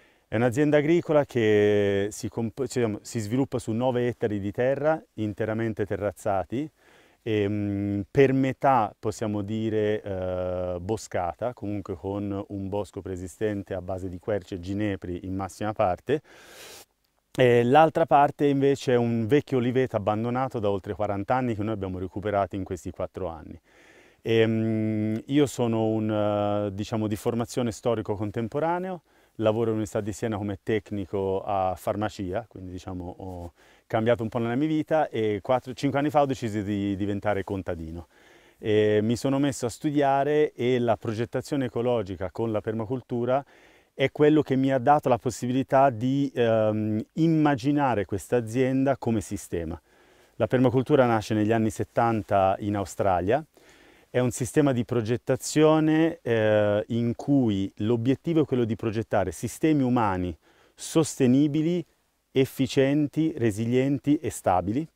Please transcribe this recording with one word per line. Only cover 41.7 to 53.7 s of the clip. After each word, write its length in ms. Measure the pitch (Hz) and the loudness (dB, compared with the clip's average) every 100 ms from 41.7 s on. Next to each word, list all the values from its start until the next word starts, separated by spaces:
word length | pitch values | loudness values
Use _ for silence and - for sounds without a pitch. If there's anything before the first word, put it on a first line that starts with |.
| 120 117 120 98 90 95 | -2 0 0 -2 -6 -8
con 220 | - 113 | -4 -4
la 80 | 107 | -2
permacultura 840 | 113 110 104 131 - 120 120 131 139 - _ _ _ | -4 -6 -4 -8 -6 -4 0 -2 -2 -18 _ _ _
è 160 | - 135 | -2 -2
quello 300 | - 151 151 | 4 4 6
che 120 | 135 131 | 2 2
mi 140 | 135 | 2
ha 80 | 135 | 2
dato 300 | 120 147 143 | 4 4 4
la 80 | 120 | 2
possibilità 720 | 127 110 123 127 131 135 139 | 0 -4 -2 -2 2 4 4
di, 420 | 113 127 139 143 | 4 -2 0 -2
ehm, 680 | 135 117 113 107 107 107 107 - | 0 2 4 4 2 0 -2 -4
immaginare 920 | - 160 160 151 139 131 147 139 110 | 0 2 4 4 2 0 2 2 0
questa 320 | 95 101 - 123 | -2 -4 0 -2
azienda 640 | 110 117 127 131 135 131 | 0 0 2 2 0 0
come 240 | - 110 | 0 -2
sistema. 580 | 92 101 - 92 80 85 _ _ _ _ _ - | -2 -10 -6 -6 -6 -10 _ _ _ _ _ -2
La 100 | 113 | 0
permacultura 600 | 127 131 117 123 147 123 | 4 4 2 2 4 4
nasce 260 | 110 - | 2 0
negli 200 | 110 104 | 0 2
anni 180 | 113 110 | 2 0
settanta 840 | - 107 - 117 110 95 101 95 98 | -2 -6 0 0 0 0 2 2 2
in 160 | 104 104 | -2 -4
Australia. 640 | 98 - 98 90 92 131 156 _ _ | -4 -2 0 2 2 0 -2 _ _